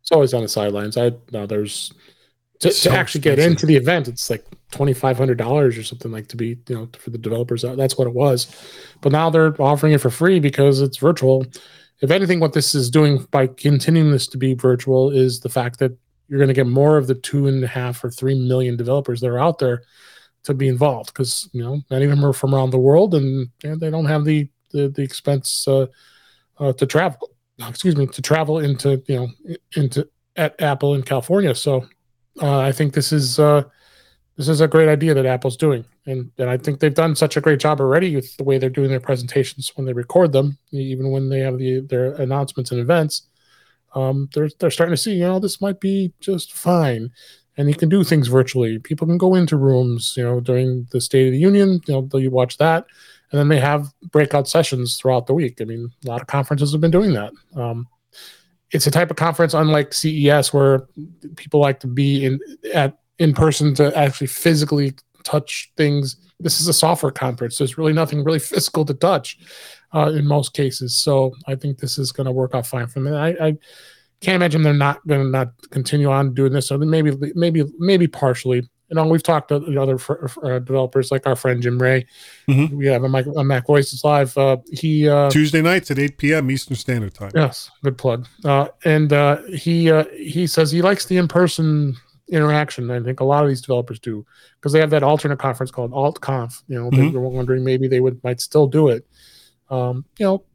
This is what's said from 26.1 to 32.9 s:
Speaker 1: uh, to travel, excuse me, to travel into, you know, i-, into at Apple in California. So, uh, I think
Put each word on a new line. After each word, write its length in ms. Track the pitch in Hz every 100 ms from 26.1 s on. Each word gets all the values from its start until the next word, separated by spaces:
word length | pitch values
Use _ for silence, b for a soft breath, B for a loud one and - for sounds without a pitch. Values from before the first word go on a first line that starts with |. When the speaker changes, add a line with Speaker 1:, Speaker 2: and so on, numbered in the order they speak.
| b b b b _
Speaker 1:
uh, 140 | 143
to 140 | 127 135
travel, 440 | 151 180 135 - _ _ _ 117
excuse 260 | 123 185
me, 120 | 147 135
to 120 | -
travel 380 | - 156 151 160
into, 420 | 143 131 139 135 -
you 100 | 127
know, 120 | 123 - -
i-, 80 | 170 _ -
into 320 | 139 131 - _ _
at 260 | - 156 -
Apple 340 | 156 135 143
in 80 | 143
California. 520 | 127 139 - 190 185
So, 320 | 117 - 135 120 _ _ _ _ -
uh, 180 | 143 139
I 100 | 135
think 240 | 131 147